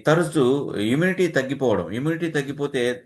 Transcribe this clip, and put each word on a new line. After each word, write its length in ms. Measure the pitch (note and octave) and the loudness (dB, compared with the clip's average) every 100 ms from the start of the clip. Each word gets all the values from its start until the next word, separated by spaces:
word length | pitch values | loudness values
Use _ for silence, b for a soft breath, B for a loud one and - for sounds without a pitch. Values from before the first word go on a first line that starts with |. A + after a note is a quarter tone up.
| D3 | 2
తరచు 680 | D#3+ D#3+ D#3 B2 C#3+ - G2+ | 2 2 2 4 2 -2 -2
ఇమ్యూనిటీ 500 | G#2+ C#3 F#3 F#3 F3 | 0 2 0 2 0
తగ్గిపోవడం, 640 | C#3+ B2+ C3+ B2+ F#2+ E2 | 0 -2 -2 0 0 -2
ఇమ్యూనిటీ 400 | A2 D3 E3 E3+ | -4 -4 -2 -2
తగ్గిపోతే 760 | D3+ C3+ C#3+ C#3+ C#3 B2 B2 | -4 -4 -6 -4 -2 -2 -4